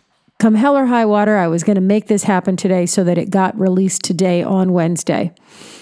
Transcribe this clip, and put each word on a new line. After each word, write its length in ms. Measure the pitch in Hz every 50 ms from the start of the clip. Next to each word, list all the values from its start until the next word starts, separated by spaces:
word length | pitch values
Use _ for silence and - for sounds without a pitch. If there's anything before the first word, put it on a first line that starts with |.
| _ _ _ _ _ _ _ -
come 160 | - 226 214
hell 200 | 214 240 285 285
or 100 | 277 269
high 180 | 247 247 240 226
water, 320 | 214 208 208 208 208 214
I 100 | 202 180
was 160 | 165 165 170 160
gonna 180 | 214 208 196
make 260 | 185 190 202 214 208
this 180 | - 214 196 -
happen 320 | - 196 180 180 - 185
today 300 | 175 - 190 185 180 175
so 180 | 175 - - 185
that 140 | 175 175 170
it 120 | - 196
got 280 | 185 196 190 185 - 220
released 440 | 190 190 180 185 196 185 - - -
today 400 | - 190 165 190 185 175 175 170
on 300 | - 190 190 185 185 175
Wednesday. 600 | 175 165 165 175 165 - - 151 - 202 175 - _ _ _ - - - - - -